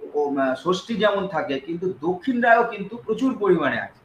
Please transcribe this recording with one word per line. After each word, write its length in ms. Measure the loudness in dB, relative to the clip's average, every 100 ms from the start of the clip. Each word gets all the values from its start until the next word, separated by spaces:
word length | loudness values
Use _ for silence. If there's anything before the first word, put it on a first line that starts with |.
| -4
ও, 240 | -2 0 0
আহ, 180 | 0 0
ষষ্ঠী 400 | -2 -2 -2 0
যেমন 320 | 2 2 -2
থাকে, 320 | -4 -4 -4
কিন্তু 340 | -4 -6 -4
দক্ষিণ 480 | -4 -4 -2 -2 2
রায়ও 220 | 6 6
কিন্তু 340 | 4 -2 -10 -10
প্রচুর 400 | -6 -2 -2 0
পরিমাণে 440 | 2 4 2 -2
আছে। 180 | -6 -12